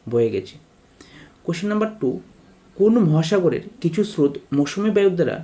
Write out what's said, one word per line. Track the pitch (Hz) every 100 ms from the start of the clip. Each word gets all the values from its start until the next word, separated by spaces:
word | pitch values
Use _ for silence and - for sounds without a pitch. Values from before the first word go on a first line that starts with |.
| 110
বয়ে | 117 113
গেছে। | 98 - - _ _ _ _ - - - _
কোশ্চেন | - 165 208
নাম্বার | 208 214 -
টু, | 131 180 - - - _ _ -
কোন | 208 233 170
মহাসাগরের | 156 160 196 170 - - -
কিছু | 170 160 202
স্রোত | - 143 143 - 143
মৌসুমী | 143 196 214
বায়ুর | 202 196 175
দ্বারা | 127 -